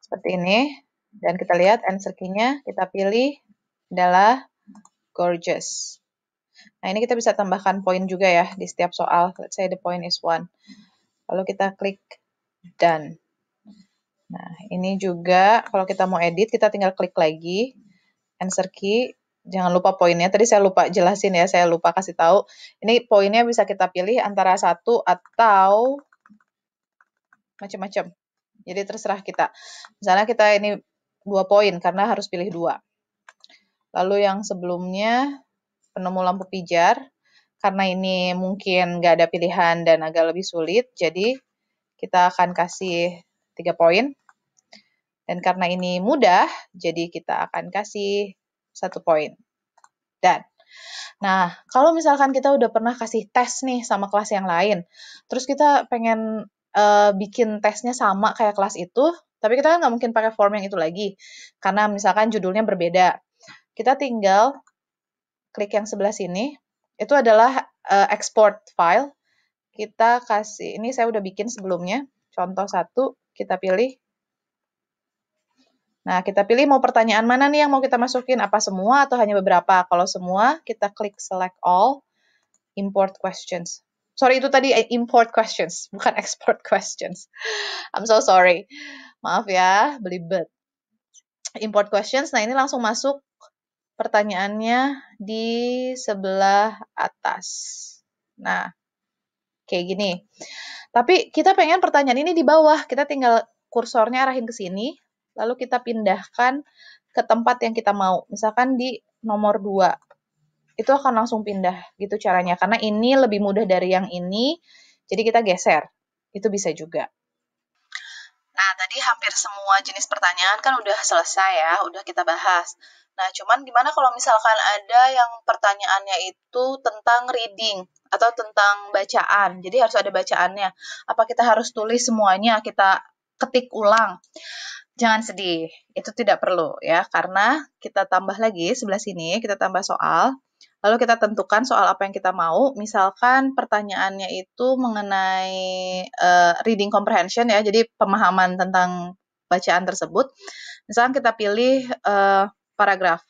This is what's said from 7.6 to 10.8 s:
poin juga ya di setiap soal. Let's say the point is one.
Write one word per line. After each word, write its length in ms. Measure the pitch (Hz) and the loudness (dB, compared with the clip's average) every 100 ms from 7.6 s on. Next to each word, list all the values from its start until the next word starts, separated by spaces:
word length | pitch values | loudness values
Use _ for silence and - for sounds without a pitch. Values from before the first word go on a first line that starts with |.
| 196 196 190 | -2 -2 -2
poin 240 | 185 190 | -2 -4
juga 160 | 180 190 | 0 2
ya 240 | 170 185 - | 4 2 -4
di 80 | 180 | -14
setiap 280 | - 180 | -6 -6
soal. 440 | - 175 175 180 180 | -4 0 2 0 -4
Let's 160 | - | -16
say 160 | - 185 | -8 -6
the 80 | 185 | -6
point 240 | 175 180 | -6 -8
is 160 | 175 - 170 | -8 -6 -4
one. 240 | 165 175 _ _ 202 | -4 -6 _ _ -20